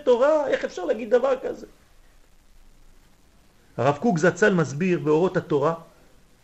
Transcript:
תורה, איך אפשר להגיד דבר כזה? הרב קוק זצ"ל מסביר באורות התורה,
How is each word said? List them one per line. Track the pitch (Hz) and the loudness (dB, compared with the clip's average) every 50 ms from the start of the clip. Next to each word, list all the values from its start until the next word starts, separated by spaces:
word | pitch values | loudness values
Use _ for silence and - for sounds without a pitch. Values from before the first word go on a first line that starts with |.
| - | 2
תורה, | 254 247 226 262 294 311 302 285 262 | 2 2 4 4 2 2 2 0 -2
איך | - - - | -2 -4 -4
אפשר | - - - - | -6 -8 -6 -4
להגיד | 302 233 214 247 208 | -4 -4 -4 -2 0
דבר | 226 240 254 277 262 254 - | 0 2 2 0 -2 -2 -4
כזה? | - - - - - - _ _ _ _ - - _ _ _ _ _ _ _ _ _ _ - - - - - - - - _ _ _ _ _ _ _ _ _ _ _ _ _ _ _ _ | -8 -10 -10 -14 -20 -20 _ _ _ _ -20 -20 _ _ _ _ _ _ _ _ _ _ -20 -20 -20 -20 -20 -20 -20 -20 _ _ _ _ _ _ _ _ _ _ _ _ _ _ _ _
הרב | - 120 139 147 | -2 0 0 0
קוק | - - 240 185 156 | 0 0 0 0 2
זצ"ל | 160 180 180 - 214 208 196 | 2 0 2 2 2 2 2
מסביר | 170 156 123 135 143 185 185 175 151 | 2 0 -2 -4 -4 -2 0 0 0
באורות | 139 151 151 156 180 180 - | 2 2 2 2 2 0 0
התורה, | 170 - - 160 139 139 160 165 - - - _ _ _ _ _ _ _ _ _ _ | -2 -2 -2 -2 0 0 0 -2 -4 -8 -18 _ _ _ _ _ _ _ _ _ _